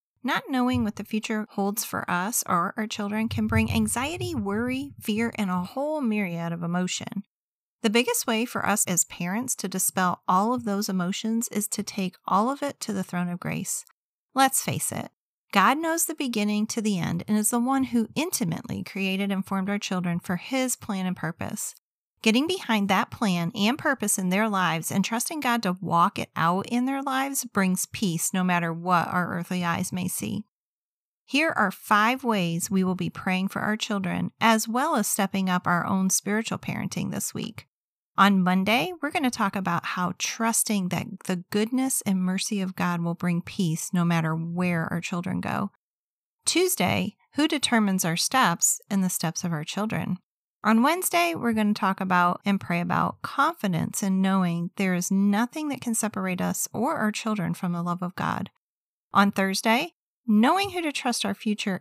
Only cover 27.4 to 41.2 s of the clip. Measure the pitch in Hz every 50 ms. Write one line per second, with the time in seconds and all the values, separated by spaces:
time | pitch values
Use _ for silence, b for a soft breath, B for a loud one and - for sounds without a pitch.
27.4 | - 240 - 208 190 185 185 185 - - - - - 185 165 165 - - - 190
28.4 | 180 180 180 175 170 170 165 165 170 180 180 170 160 - - 180 175 - - 180
29.4 | 175 - 185 180 175 170 170 - 185 - - 185 180 180 - - - - - 214
30.4 | 214 _ _ _ _ _ _ _ _ _ _ _ _ _ _ _ _ - - 277
31.4 | 311 330 - - 214 185 - - - - 220 208 214 226 254 262 - 233 220 202
32.4 | 180 170 165 170 - - 190 190 185 185 185 180 180 165 - - - 196 185 185
33.4 | 185 190 - - - 208 214 214 - - 214 202 190 180 175 180 175 165 - -
34.4 | - 226 226 220 220 226 220 247 277 320 330 247 202 - - - 202 190 - 196
35.4 | 190 185 180 180 - - 175 175 - - 196 190 190 185 - - - 196 208 214
36.4 | 233 - - 185 - - 196 - - - - - - - - - - - - -
37.4 | - - - - - _ _ _ _ _ _ _ _ _ - - 190 202 202 190
38.4 | 180 180 185 190 190 208 214 254 302 370 359 330 - 285 - 370 294 254 - -
39.4 | 226 196 - 208 185 175 170 170 - - - - 180 170 175 - - - - -
40.4 | 226 226 226 - - - 220 202 185 180 180 165 - - 202 -